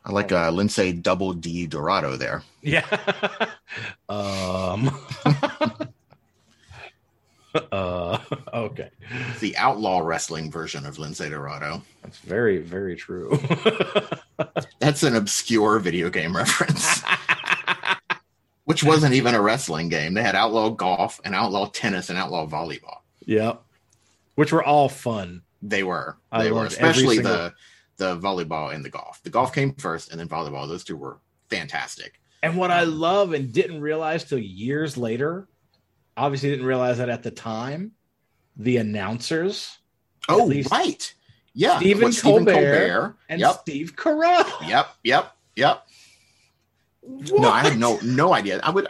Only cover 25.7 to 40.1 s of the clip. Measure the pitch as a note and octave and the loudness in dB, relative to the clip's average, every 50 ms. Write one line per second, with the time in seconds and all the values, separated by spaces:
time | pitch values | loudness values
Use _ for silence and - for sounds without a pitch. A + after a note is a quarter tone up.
25.7 | G#2 G2 F#2+ F#2 F2 D#2 C2 C#2+ - _ _ _ - A2+ A2+ G#2+ A2 A#2 A2 G2+ | 0 0 0 0 -2 -4 -4 -8 -12 _ _ _ -2 0 0 0 0 0 -2 -4
26.7 | - - D#3 E3 D#3+ B2+ C3+ C#3 A2+ A2 - G2 F2+ F2 E2+ F2 - _ - - | -2 2 2 4 6 6 6 6 4 4 4 2 0 0 -2 -6 -10 _ -20 -20
27.7 | - _ _ _ _ - G2 F#2 F2+ E2+ F2+ G2 G2 F2+ E2+ D#2 E2 D#2 D2+ C#2 | -20 _ _ _ _ -4 -4 -2 -2 -2 -2 -2 -2 -2 -4 -4 -6 -6 -6 -6
28.7 | D2 D2+ C#2 C2+ - - - - - - _ - - A#2 C3 B2+ - C#3+ C#3 C#3 | -8 -10 -12 -12 -12 -14 -14 -14 -20 -16 _ -2 0 0 0 2 0 0 0 -2
29.7 | C3+ - - F2+ E2 D#2+ - - - E2 E2+ D#2+ D#2 D#2+ D#2+ C#2+ C#2+ C#2 C#2+ D2 | -2 -4 -6 -6 -6 -6 -8 -12 -12 -12 -10 -8 -8 -8 -6 -6 -8 -8 -8 -8
30.7 | E2 F2+ - - E2+ C#2+ C2+ C2 C2 _ _ _ _ _ _ _ A2 F#2 D#2+ D2+ | -10 -12 -10 -12 -12 -10 -10 -14 -16 _ _ _ _ _ _ _ -6 -6 -6 -6
31.7 | - D2 B1+ - - - - - _ _ _ _ _ _ - E3 E3 F#3 F#3 F3+ | -8 -8 -8 -8 -12 -16 -18 -20 _ _ _ _ _ _ -4 -2 0 0 0 2
32.7 | F3 F3 F3 E3 D#3 D#3 E3 E3 F#3 G3+ G3+ F3+ D#3+ C#3 C#3 B2 A2 E3 F3+ - | 2 2 2 2 0 0 0 2 2 2 2 2 0 -4 -4 -2 0 0 0 0
33.7 | E3 D3+ D3 D3+ D#3 D#3 D#3+ D#3 D#3+ E3 D#3+ - D3 B2+ G#2+ G2 F#2 F#2 G#2+ B2+ | -4 -8 -6 -4 -4 -2 -2 -2 -4 -4 -4 -4 -6 -6 -6 -8 -10 -8 -6 -4
34.7 | C#3 D3+ D#3+ D3+ C3+ B2+ A#2+ A2+ A2+ A#2 C#3+ D#3 E3+ F#3+ G3 _ _ _ _ _ | -2 -2 -2 -4 -4 -4 -4 -4 -2 -2 -2 -2 -4 -6 -10 _ _ _ _ _
35.7 | _ _ _ _ _ _ _ _ _ A2+ C3 C#3+ C#3 C3+ C#3 C#3 C#3+ C3 B2+ C3 | _ _ _ _ _ _ _ _ _ -2 -2 0 0 0 -2 -2 -2 0 0 0
36.7 | C3 B2+ B2 B2 B2 A#2 B2+ A#2+ A#2 A#2 A#2+ A#2+ - - - A#2 A2 A2 A#2+ C3+ | 0 2 2 0 0 0 0 -2 -4 -4 -6 -10 -12 -8 -8 -6 -6 -6 -6 -6
37.7 | C#3+ E3 G3 A3 _ _ _ _ _ _ _ _ _ _ _ _ _ - G#2 B2 | -8 -8 -10 -12 _ _ _ _ _ _ _ _ _ _ _ _ _ -4 0 2
38.7 | B2 A#2 A2 G#2+ G#2 G#2 F#2+ G2 A2+ A#2+ - - D#3+ D#3+ E3+ G3 G#3+ - - - | 2 2 0 0 -4 -4 -4 -4 -6 -6 -4 -4 -2 -2 -2 -2 -4 -6 -12 -14
39.7 | - _ _ _ _ _ _ _ | -16 _ _ _ _ _ _ _